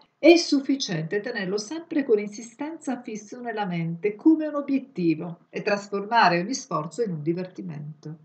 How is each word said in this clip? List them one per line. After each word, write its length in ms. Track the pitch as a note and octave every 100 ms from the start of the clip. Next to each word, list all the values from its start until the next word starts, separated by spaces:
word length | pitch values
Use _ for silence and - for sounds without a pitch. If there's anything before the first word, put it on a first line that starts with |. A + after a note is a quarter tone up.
| _ _
è 180 | D4+ E4+
sufficiente 840 | - C#4+ C#4 C4+ - D#3+ D#3+ G3+
tenerlo 380 | A#3+ A#3 F#3 G#3+
sempre 460 | - D#4+ E4 D4+
con 160 | C4+ G#3+
insistenza 800 | G#3 - - - D4 D#4+ - A#3+
fisso 400 | - G#3+ - B3
nella 240 | A#3+ G#3+
mente 500 | G3 E3+ E3 E3+ G#3
come 320 | G#3 D#4+ D#4 D4+
un 80 |
obiettivo 920 | C#4+ C#4+ C4+ C4 F#3 E3+ D#3 F3 E3+ _
e 140 | -
trasformare 760 | G#3+ G3+ - G3+ G3+ A#3 F#3 E3+
ogni 160 | G3
sforzo 480 | C4 - D#3 E3 -
in 80 | A3
un 120 | D#3+
divertimento. 960 | D3 E3+ F3+ - F#3 D3 D3 D3+ D3+ D#3+